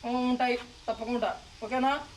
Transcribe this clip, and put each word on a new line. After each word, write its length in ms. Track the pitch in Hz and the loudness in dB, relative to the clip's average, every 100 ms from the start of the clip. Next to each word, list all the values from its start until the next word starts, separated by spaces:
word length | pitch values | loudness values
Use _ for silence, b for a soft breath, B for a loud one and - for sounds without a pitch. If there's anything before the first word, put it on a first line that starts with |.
| 233 | -2
ఆ, 40 | |
ఉంటాయి 480 | 247 247 247 247 247 | 0 2 4 2 2
తప్పకుండా. 800 | - - - 220 226 240 202 - - - | -4 -12 -6 -4 0 0 0 -2 -10 -10
ఓకేనా? 360 | 220 254 262 285 - | -2 2 2 2 -4